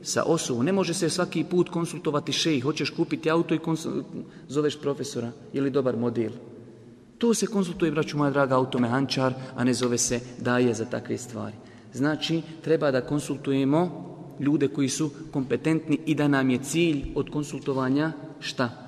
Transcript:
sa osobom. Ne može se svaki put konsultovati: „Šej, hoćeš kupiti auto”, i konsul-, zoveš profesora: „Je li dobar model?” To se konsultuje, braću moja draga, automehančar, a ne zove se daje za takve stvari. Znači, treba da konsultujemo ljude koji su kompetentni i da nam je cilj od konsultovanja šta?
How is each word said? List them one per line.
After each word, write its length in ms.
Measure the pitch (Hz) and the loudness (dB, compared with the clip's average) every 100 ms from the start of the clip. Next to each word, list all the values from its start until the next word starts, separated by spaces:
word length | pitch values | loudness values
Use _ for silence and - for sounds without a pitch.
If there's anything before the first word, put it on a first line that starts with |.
sa 200 | 160 - | -2 0
osobom. 420 | - 165 - 120 131 | 2 2 2 0 2
Ne 60 | |
može 220 | 196 175 | 2 2
se 160 | 165 165 | 0 -2
svaki 340 | 151 175 170 | 0 -2 0
put 260 | 156 180 175 | 0 2 2
konsultovati: 600 | 170 165 151 - 147 143 | 0 -4 -4 -2 -2 -2
„Šej, 280 | 135 170 147 | -2 2 2
hoćeš 300 | 123 151 147 | 0 -2 -4
kupiti 400 | - 165 151 156 | -2 -2 0 2
auto”, 260 | 165 165 160 | 2 2 0
i 40 | |
konsul-, 440 | 160 160 - 135 - - - - - | 0 -2 -2 -6 -6 -10 -12 -16 -6
zoveš 320 | 135 151 143 | 0 0 0
profesora: 500 | 143 139 135 123 117 117 - | -4 -4 -4 -6 -6 -8 -8
„Je 80 | 131 | -2
li 80 | 139 | 0
dobar 280 | 135 127 113 | 2 2 2
model?” 340 | 120 117 110 - - - - - - - - - | 0 0 -2 -4 -14 -18 -20 -20 -20 -20 -20 -2
To 160 | 233 | 2
se 140 | 220 196 | 2 2
konsultuje, 440 | 202 180 170 170 | 0 -2 0 0
braću 260 | 151 151 147 | 2 0 2
moja 140 | 147 | 2
draga, 240 | 139 139 127 | 4 4 4
automehančar, 800 | 131 127 120 127 135 - 131 131 - - | 4 2 2 2 2 2 0 0 -8 0
a 80 | |
ne 100 | 123 | 2
zove 240 | 120 123 120 | 2 2 2
se 220 | - 123 120 - | 0 -2 -4 -6
daje 340 | 120 123 127 | 0 4 4
za 120 | 107 110 | 2 -2
takve 320 | 117 113 110 | -4 -4 -6
stvari. 380 | - 110 107 104 - - - | -6 -8 -8 -10 -18 -20 -16
Znači, 480 | 123 139 151 - 165 151 - | -2 0 0 0 -2 -2 -10
treba 300 | - 156 147 | 2 4 4
da 100 | 131 | 2
konsultujemo 920 | 123 147 147 139 135 135 135 151 175 - - - - - | 2 -2 -2 -4 0 2 4 4 2 -2 -12 -14 -16 -4
ljude 280 | 139 151 139 | 0 4 2
koji 220 | 139 135 | 2 0
su 220 | - 156 139 - | 0 -4 -4 -6
kompetentni 680 | 151 131 123 156 160 160 156 - | -4 -2 0 2 0 2 -2 0
i 100 | 147 | 2
da 120 | 147 | 4
nam 220 | 139 131 | 4 4
je 140 | 123 | 2
cilj 420 | 127 160 170 147 131 - | 0 2 2 2 -2 -4
od 140 | 131 | -2
konsultovanja 840 | 151 147 139 127 135 131 135 160 151 - - | -4 -6 -6 -2 0 2 2 2 -2 -12 -12
šta? 300 | - - 123 - | -10 -2 -2 -4